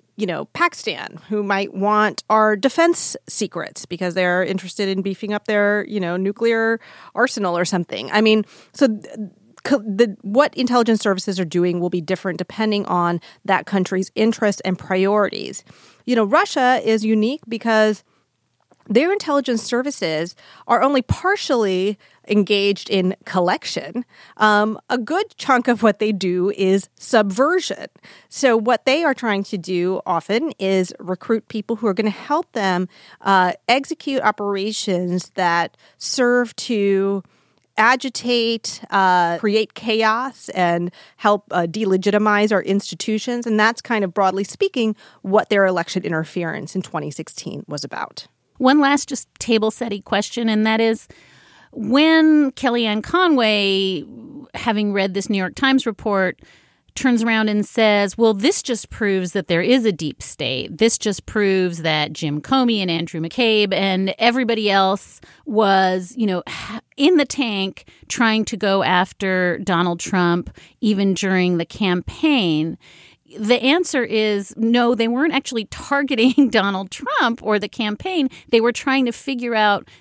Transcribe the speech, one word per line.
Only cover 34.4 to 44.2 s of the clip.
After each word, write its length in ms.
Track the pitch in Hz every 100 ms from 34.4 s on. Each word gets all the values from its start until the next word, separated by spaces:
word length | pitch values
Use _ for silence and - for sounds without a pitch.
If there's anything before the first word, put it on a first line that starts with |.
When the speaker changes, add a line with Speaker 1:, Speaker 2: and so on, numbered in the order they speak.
| 202 196 202 214 - 180 180 180 -
Speaker 1:
that 440 | - 175 170 170 _ _ -
serve 580 | - - 240 247 240 -
to 640 | - 220 202 196 196 196 - _ _ _ _ -
agitate, 1040 | 226 262 269 - 240 240 226 226 - - -
uh, 480 | 202 190 180 170 170
create 360 | 214 214 220
chaos, 760 | - 226 220 220 226 262 - -
and 420 | - 175 170 175 - - _
help, 280 | 208 208 -
uh, 120 | 180
delegitimize 880 | 170 208 208 190 202 208 214 208 208
our 100 | 202
institutions. 800 | - 196 - 170 - 214 - 240 233
And 140 | 214
that's 220 | 214 233
kind 220 | - 226
of, 100 | 190
broadly 300 | 190